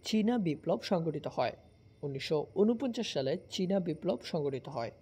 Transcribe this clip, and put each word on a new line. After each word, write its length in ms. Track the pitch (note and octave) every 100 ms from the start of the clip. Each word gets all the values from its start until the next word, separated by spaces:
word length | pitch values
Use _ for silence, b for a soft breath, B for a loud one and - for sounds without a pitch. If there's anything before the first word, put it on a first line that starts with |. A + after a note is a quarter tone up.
চীনা 340 | - A3 G#3+ B3
বিপ্লব 420 | F3 C#3+ - G#3+
সংঘটিত 440 | - F#3 E3 D3+ C3
হয়? 300 | - B2 - - - - -
উনিশশো 440 | C#3+ C#3 - D3+ D3
ঊনপঞ্চাশ 580 | - G#3+ A#3 C4+ A#3 A3
সালে 260 | D3+ C3 F3 -
চীনা 300 | - F3+ G3
বিপ্লব 380 | E3+ D3+ E3 B3
সংঘটিত 460 | - E3+ C#3+ C3 C3
হয়। 220 | A#2+ A#2 -